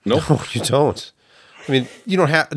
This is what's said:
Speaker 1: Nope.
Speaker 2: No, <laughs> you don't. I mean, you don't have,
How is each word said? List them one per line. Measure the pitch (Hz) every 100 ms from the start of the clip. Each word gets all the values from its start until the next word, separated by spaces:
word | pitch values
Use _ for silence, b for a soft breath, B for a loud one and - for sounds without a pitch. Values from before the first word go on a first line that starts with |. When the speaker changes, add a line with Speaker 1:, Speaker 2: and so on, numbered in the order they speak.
| 104
Speaker 1:
Nope. | 139 -
Speaker 2:
No, | 151 -
<laughs> |
you | 117
don't. | - 135 147 - - _ b b b b -
I |
mean, | 131 127 - -
you | 185
don't | 151
have, | 160 -